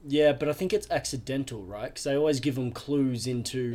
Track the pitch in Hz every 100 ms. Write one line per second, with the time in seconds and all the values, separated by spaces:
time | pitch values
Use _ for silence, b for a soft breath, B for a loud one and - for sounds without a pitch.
0 | 147 147 151 143 147 147 185 208 - 160
1 | - 123 113 135 135 113 92 104 123 -
2 | 147 139 151 139 139 127 127 - - 143
3 | 135 120 120 123 117 127 123